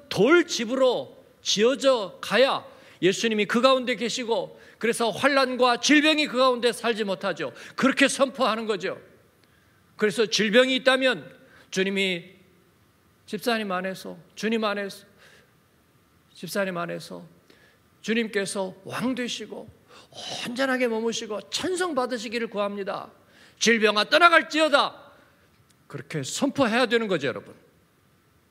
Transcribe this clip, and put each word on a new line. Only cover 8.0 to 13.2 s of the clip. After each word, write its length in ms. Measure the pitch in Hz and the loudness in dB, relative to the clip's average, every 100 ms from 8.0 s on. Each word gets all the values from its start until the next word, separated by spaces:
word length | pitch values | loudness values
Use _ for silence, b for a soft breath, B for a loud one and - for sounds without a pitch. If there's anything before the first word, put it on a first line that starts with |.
| 269 | 2
선포하는 580 | - 262 - 240 220 220 | 2 -2 0 -2 -2 -4
거죠. 360 | 202 175 - - _ _ _ _ b b b b - | -4 -6 -10 -14 _ _ _ _ b b b b -4
그래서 300 | 208 233 214 | -2 0 0
질병이 500 | - 214 220 254 262 | 2 4 4 4 4
있다면 560 | 262 262 262 202 - - - B B | 2 2 2 -2 -8 -20 -20 B B
주님이 640 | 190 190 196 190 175 170 - _ _ _ _ _ _ _ _ | -4 -2 0 -2 -4 -8 -20 _ _ _ _ _ _ _ _